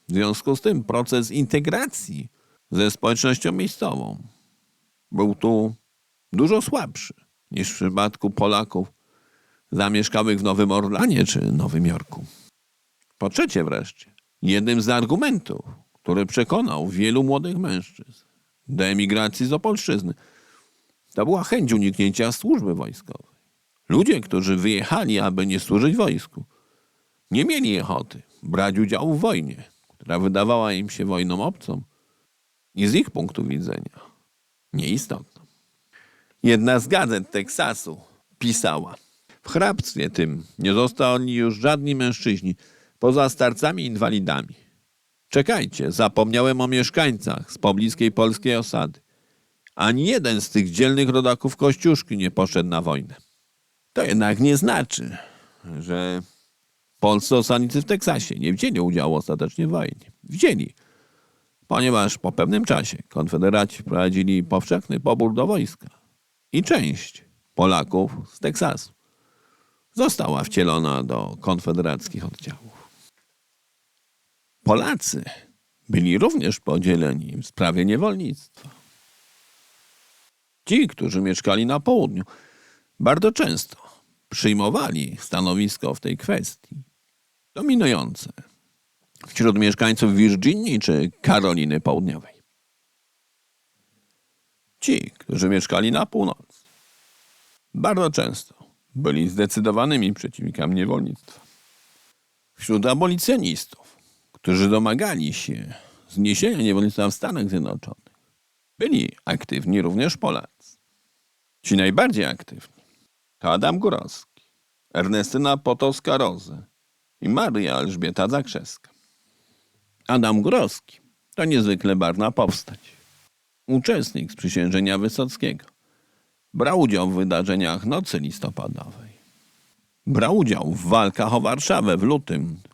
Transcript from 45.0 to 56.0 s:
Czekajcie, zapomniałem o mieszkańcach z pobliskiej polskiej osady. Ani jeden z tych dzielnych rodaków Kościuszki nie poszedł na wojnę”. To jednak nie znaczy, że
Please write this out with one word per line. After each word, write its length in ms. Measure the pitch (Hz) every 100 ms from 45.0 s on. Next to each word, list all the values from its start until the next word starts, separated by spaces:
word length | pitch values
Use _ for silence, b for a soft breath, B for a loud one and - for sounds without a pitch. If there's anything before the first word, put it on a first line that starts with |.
| _ _ _
Czekajcie, 640 | 143 143 220 - - 71
zapomniałem 680 | 87 107 123 110 120 131 127
o 80 | 127
mieszkańcach 840 | 131 127 - 151 110 - - -
z 60 | -
pobliskiej 540 | 104 98 110 - 113
polskiej 440 | 113 113 107 127 117
osady. 440 | 113 117 95 - _ _ _ _ _ _ _
Ani 320 | - 101 123 170
jeden 340 | 247 131 107
z 100 | -
tych 200 | 107 92
dzielnych 380 | 85 131 135 131
rodaków 480 | 131 127 120 135 -
Kościuszki 600 | 143 135 170 151 - 104
nie 140 | 92
poszedł 380 | 92 95 92 87
na 140 | 82
wojnę”. 320 | 82 69 - - _ _ _ _ _ _ _
To 100 | -
jednak 380 | - 107 104 101
nie 160 | 139 139
znaczy, 600 | 202 185 139 - 60 - B B B B 85 76
że 420 | 85 87